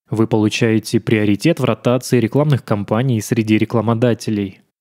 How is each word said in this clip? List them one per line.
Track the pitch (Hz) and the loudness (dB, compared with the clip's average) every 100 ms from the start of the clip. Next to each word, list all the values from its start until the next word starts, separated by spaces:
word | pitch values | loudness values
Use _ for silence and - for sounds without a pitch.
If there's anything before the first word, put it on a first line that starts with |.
| _ | _
Вы | 107 110 | -2 0
получаете | 110 107 - 117 110 - 110 | 2 0 0 0 0 0 -4
приоритет | - 113 104 101 160 165 | 0 0 0 0 0 0
в | |
ротации | 123 110 123 123 - 123 | -2 0 0 -2 0 0
рекламных | 110 135 151 127 | 0 0 0 0
кампаний | - 104 95 110 135 110 | -2 -4 -2 -2 0 -2
среди | - 117 107 107 | -2 -2 2 0
рекламодателей. | 107 117 107 113 120 113 - 107 95 - _ _ | 2 -2 0 0 0 0 -4 -4 -4 -8 _ _